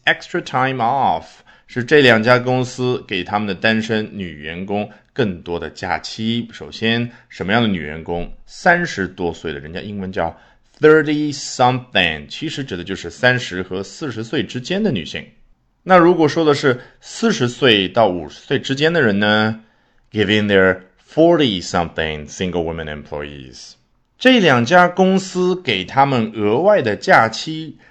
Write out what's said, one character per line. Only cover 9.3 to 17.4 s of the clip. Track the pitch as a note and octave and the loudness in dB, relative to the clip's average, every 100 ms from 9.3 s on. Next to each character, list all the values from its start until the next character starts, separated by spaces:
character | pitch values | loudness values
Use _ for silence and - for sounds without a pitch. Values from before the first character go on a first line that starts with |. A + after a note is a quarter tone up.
岁 | D#2+ E2+ | -6 -8
的， | C#2+ | -10
人 | D2 | -12
家 | F2 | -12
英 | F2+ G2+ | -10 -10
文 | F#2 | -8
叫 | F#2+ E2 - _ _ _ - | -6 -6 -8 _ _ _ 2
thirty | D3+ D#3 D3+ D3+ D3+ | 6 6 4 -2 -4
something， | C#3+ - - B2 B2+ B2+ G2+ E2+ D#2 D2 | -6 -8 0 2 2 -2 0 0 0 -10
其 | - D#3+ | -12 -10
实 | D3 | -10
指 | C3+ F#2 | -8 -8
的 | |
就 | F2 | -8
是 | F#2+ E2+ | -10 -10
三 | - B2+ B2 | -2 0 0
十 | - F2+ | -2 -8
和 | F#2 F#2 | -6 -8
四 | G2 - D#3 | -10 -10 -10
十 | G#2+ | -8
岁 | A2+ D3+ | -6 -4
之 | G2+ B2+ | -4 -6
间 | B2 F#3 | -6 -2
的 | A3 | -2
女 | G#2+ | -2
性。 | C#2+ D#2+ - _ _ _ _ _ | -6 -12 -14 _ _ _ _ _
那 | F3 F#3 | 2 6
如 | E3+ | 6
果 | F3 D3+ | 4 2
说 | E3+ | 2
的 | D#3 | 2
是 | C#3+ C#3+ B2 - _ | 2 2 -2 -6 _
四 | - - A3+ | -18 -2 0
十 | F#3+ | 0